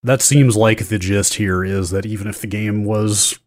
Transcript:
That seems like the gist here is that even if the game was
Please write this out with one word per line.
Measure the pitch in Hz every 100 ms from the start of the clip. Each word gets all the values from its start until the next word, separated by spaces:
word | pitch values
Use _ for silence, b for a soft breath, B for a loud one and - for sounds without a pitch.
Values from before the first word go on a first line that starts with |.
That | 123 131
seems | - 143 135 107
like | 113 113 107
the | 107
gist | 92 101 101 -
here | 101 92
is | 95 98 87
that | 95 104
even | 107 101
if | 101
the | 110
game | 104 107 104 101
was | 107 107 104 - -